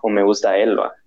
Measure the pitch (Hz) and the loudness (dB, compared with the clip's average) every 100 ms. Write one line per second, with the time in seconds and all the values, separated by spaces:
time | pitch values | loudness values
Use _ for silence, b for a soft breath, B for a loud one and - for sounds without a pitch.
0 | 113 104 101 104 107 95 110 104 - - | -2 0 2 2 0 0 0 0 -4 -8